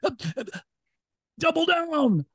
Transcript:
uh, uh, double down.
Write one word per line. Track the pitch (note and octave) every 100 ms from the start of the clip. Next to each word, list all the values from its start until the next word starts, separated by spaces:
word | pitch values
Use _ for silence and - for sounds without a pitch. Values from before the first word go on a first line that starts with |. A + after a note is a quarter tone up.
uh, | G4 B3+ E3 G#3
uh, | A3 F3+ _ _ _ _ _ _ _ -
double | D#4+ E4 E4
down. | F4 E4+ D4+ C4 F3+ C#3